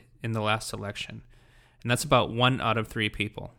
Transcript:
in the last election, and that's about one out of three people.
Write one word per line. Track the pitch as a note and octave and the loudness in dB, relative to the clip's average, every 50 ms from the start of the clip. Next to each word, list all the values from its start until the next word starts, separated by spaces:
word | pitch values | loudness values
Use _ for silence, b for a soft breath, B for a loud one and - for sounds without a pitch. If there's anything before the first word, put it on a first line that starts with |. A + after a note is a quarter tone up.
| - _ - - - | -20 _ -14 -8 -6
in | A2+ | -4
the | A2+ A2 | -2 0
last | G#2+ G#2+ G#2+ A2+ - - A2 | 2 2 2 0 -2 -6 -8
election, | G#2+ G#2 G2+ G2+ - - - A2 A2 - b b b b b b b b b b b | -8 -8 -8 -8 -8 -10 -10 -12 -16 -18 b b b b b b b b b b b
and | - A#2 | 0 0
that's | B2 - - | 0 0 4
about | C#3+ C3+ A#2+ F#2+ - | 4 4 4 4 2
one | A2+ A#2 B2 B2+ C3 - | 2 4 4 4 4 2
out | - A2+ A2 | 0 0 0
of | A2+ A2 | 0 -2
three | - - A#2 G#2+ G#2 | -2 -2 -2 -2 -2
people. | - - G2+ G#2+ - - - - - | 0 -2 -4 -4 -4 -8 -12 -14 -16